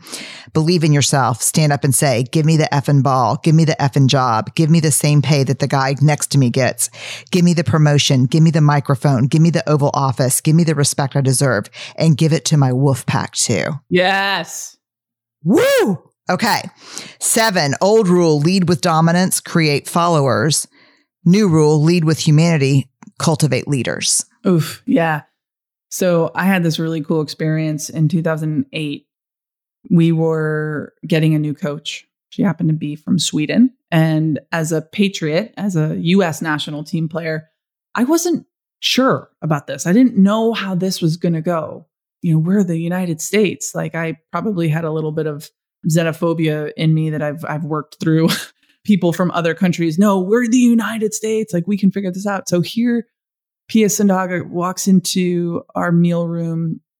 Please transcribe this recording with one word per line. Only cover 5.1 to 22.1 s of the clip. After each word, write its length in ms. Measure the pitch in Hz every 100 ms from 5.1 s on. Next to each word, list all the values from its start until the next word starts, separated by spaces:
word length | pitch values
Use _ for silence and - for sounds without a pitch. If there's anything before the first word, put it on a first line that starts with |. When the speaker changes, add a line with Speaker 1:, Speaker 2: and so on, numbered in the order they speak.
| 147
Speaker 1:
pay 220 | 127 147
that 160 | 135 131
the 80 | 135
guy 260 | 139 135 135
next 300 | 151 147 -
to 60 | 143
me 120 | 123
gets. 400 | 135 120 - - - - - -
Give 140 | 180
me 100 | 175
the 80 | 170
promotion. 600 | 165 160 151 143 - 135
Give 180 | 131 160
me 80 | 165
the 100 | 156
microphone. 680 | 147 143 - 135 147 127 135
Give 120 | 156
me 100 | 170
the 160 | 160 147
Oval 240 | 151 143
Office. 460 | - 135 120 127 -
Give 160 | 156 160
me 80 |
the 100 | 165
respect 400 | 143 139 - 131
I 60 | 143
deserve, 500 | 131 127 139 107 - - -
and 220 | - 170 131
give 160 | 160
it 120 | 160 -
to 100 | 151
my 160 | 131
wolf 340 | 127 139 127 -
pack 280 | 139 - -
too." 300 | - 95 - 147 -
Speaker 2:
Yes. 880 | 180 185 196 196 185 165 - - - _ _ _ _ _ _
Speaker 1:
Woo! 580 | 160 311 523 539 294 170 _ _ -
Okay. 340 | 180 220 160 - - - - - -
Seven, 540 | - 233 220 180 143 -
old 280 | 190 220 185
rule, 320 | 180 170 147
lead 280 | 156 190 170
with 120 | 180
dominance, 600 | 175 160 165 175 185 -
create 480 | - 175 156 139 -
followers. 800 | 175 170 160 135 107 151 147 - _ _ _ _ _
New 240 | 170 196 202
rule, 320 | 156 151 156
lead 240 | 156 180
with 140 | 156